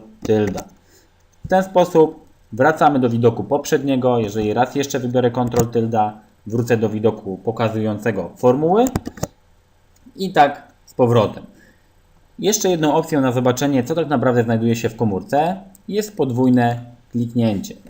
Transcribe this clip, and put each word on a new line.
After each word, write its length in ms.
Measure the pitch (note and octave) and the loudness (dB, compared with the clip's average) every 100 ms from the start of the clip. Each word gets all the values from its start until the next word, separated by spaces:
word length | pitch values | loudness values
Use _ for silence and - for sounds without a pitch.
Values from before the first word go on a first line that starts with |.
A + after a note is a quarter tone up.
| - - - | -8 -8 0
tilde. 340 | G#2+ G#2 F#2 - _ _ _ _ _ _ _ | 2 2 -4 -10 _ _ _ _ _ _ _
W 40 | - | -2
ten 140 | F#3 | 0
sposób 640 | F#3+ F3+ F3+ E3 D#3 - - _ _ | 2 2 4 4 4 0 -20 _ _
wracamy 460 | A2+ C#3+ D#3+ D#3 C#3 | 0 2 4 2 4
do 120 | B2 | 2
widoku 340 | A#2 A#2 - | 2 2 0
poprzedniego. 760 | G2 C#3+ - D3 C#3 C3 B2+ A#2+ | -2 -4 0 -2 0 0 2 0
Jeżeli 360 | G#2+ A2 G#2+ | 0 -2 0
raz 200 | G#2+ B2+ | 0 0
jeszcze 240 | C#3+ C3+ C3+ | -2 -4 -4
wybiorę 320 | B2 B2 B2 | -2 0 0
CTRL 400 | A#2+ B2 A#2+ A#2 | 0 -2 -2 -2
tilde, 400 | A#2+ A2+ A2+ G#2+ - - _ G2+ | -2 0 0 -2 -4 -18 _ -6
wrócę 300 | A#2 A#2+ A2+ | -4 0 0
do 120 | A2 | 0
widoku 520 | G#2+ G#2+ G#2+ G2 F#2 | 0 -2 -2 -6 -8
pokazującego 840 | - A2 A2 A2 G#2+ G#2 A#2+ G2 E2+ - | -6 -4 -2 -2 -4 -4 -4 -4 -8 0
formuły 480 | B2 B2+ D#3+ G#3 B3+ - - - - _ _ _ _ _ _ _ - - | 2 2 2 2 2 -2 -8 -12 -12 _ _ _ _ _ _ _ -20 -10
i 160 | F#3+ | 0
tak 400 | D#3+ C#3+ - - _ _ | 4 2 2 -14 _ _
z 80 | |
powrotem. 500 | - A#2+ A#2 G2 - - - - _ _ _ _ _ _ - | 0 2 4 2 -2 -18 -20 -20 _ _ _ _ _ _ -6
Jeszcze 300 | F3 G#3+ F#3+ | -2 0 0
jedną 260 | F3 D3+ | 0 2
opcją 260 | D#3 D#3+ D3+ | 0 0 0
na 120 | C3 | 0
zobaczenie, 520 | B2 B2+ A#2+ C#3+ C3+ | 2 0 0 0 0
co 100 | B2 | 0
tak 140 | E3 D3 | -2 -2
naprawdę 340 | C3+ B2+ A#2+ | 0 2 2
znajduje 340 | A2+ A2+ A#2 A2+ | 2 0 0 0
się 120 | A2+ | -4
w 80 | - | -2
komórce, 640 | A2+ F#2 F#2+ C#3 D#3+ F#3+ - - - | -2 -2 -2 0 0 -4 -12 -18 -8
jest 280 | G3+ G#3 - | -6 -4 -4
podwójne 640 | C#3 A#2+ B2+ B2 A#2+ A#2+ - - _ | -2 2 4 4 2 -2 -8 -20 _
kliknięcie. 640 | A#2+ A#2 B2 A2 F#2+ - - - | -6 -4 0 0 -2 -6 -14 -16